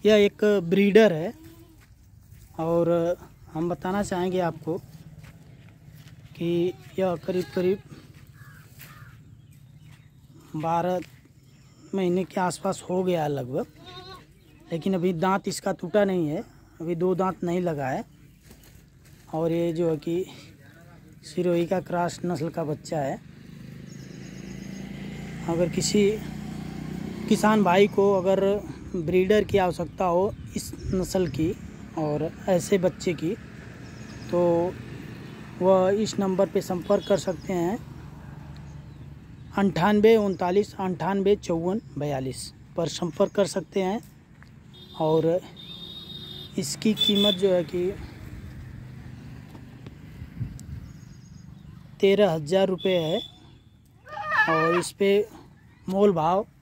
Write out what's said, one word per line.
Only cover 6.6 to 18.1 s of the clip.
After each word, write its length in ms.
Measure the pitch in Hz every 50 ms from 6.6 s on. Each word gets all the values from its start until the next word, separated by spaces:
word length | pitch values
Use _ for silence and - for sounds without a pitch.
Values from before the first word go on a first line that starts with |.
| 170 180 180 - - - - -
यह 180 | 190 185 175
करीब 280 | 170 - - 180 180 175 - -
करीब 240 | - 180 185 196 202 - - - - - - - - - - - - - - - - - - - - - - - - - - - - - - - - - - - - - - - - - - - - - - _ - - - - - - - -
बारह 440 | 156 151 165 165 170 170 180 180 180 - - - - - - - - _ - - - - - - - - - -
महीने 300 | 196 190 180 175 185 185
के 160 | - - 208
आसपास 440 | 180 180 165 - - 196 175 - - -
हो 120 | 180 185 185
गया 180 | 185 180 165
है 60 | 151 147
लगभग, 360 | 147 135 131 120 127 165 233 - - - - 359 359 370 370 381 381 - - - - - - - - - - -
लेकिन 220 | 170 165 147 196 190
अभी 180 | 180 160 185 185
दांत 340 | 160 175 185 190 196 - 202
इसका 240 | 180 - - 202 185
टूटा 300 | - - 175 160 214 202
नहीं 240 | 196 190 180 165 147
है, 160 | 147 185 240 - - - - - - -
अभी 140 | 165 165 175
दो 180 | 165 180 185 185
दांत 280 | 165 190 185 185 - -
नहीं 160 | 175 170 185
लगा 260 | 180 175 160 143 139 127
है। 160 | 139 185 240 -